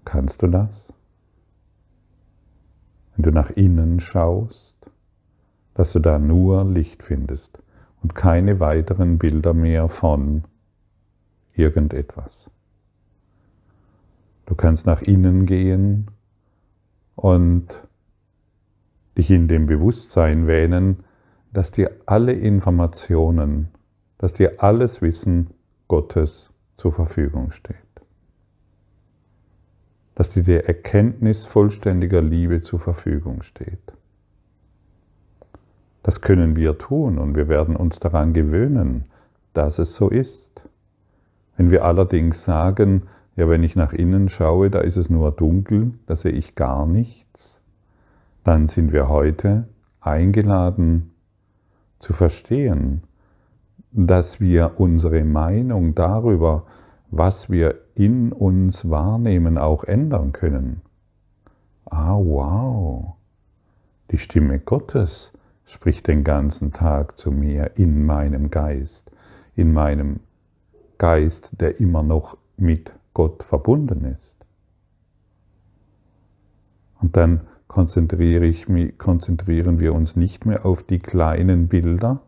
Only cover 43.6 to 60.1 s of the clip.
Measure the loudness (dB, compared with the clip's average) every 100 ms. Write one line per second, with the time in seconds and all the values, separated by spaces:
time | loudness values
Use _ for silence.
43.6 | 2 0 -2 0 0 2 0 0 0 2
44.6 | 2 0 -2 -2 0 0 0 0 0 0
45.6 | 0 0 -2 -6 _ -6 -4 -4 -8 -6
46.6 | -4 -2 0 -2 -2 -8 _ _ -20 _
47.6 | _ _ _ _ _ _ _ _ 0 2
48.6 | 2 0 0 0 0 0 0 0 0 -2
49.6 | -4 _ _ _ -4 0 2 2 2 2
50.6 | 0 0 0 0 -2 _ _ _ _ _
51.6 | _ _ _ _ -8 0 0 0 -6 -2
52.6 | -2 -2 -2 -6 -10 _ _ _ _ _
53.6 | _ _ -10 0 2 2 0 -2 2 4
54.6 | 2 2 2 2 2 0 0 0 0 -2
55.6 | -2 -2 -2 0 0 0 0 2 2 0
56.6 | -4 -20 -20 _ _ 0 0 0 -2 0
57.6 | 0 -2 _ 0 0 2 -2 -2 0 2
58.6 | 0 -2 -4 -2 -2 -2 0 0 2 0
59.6 | 0 -2 -2 -2 -2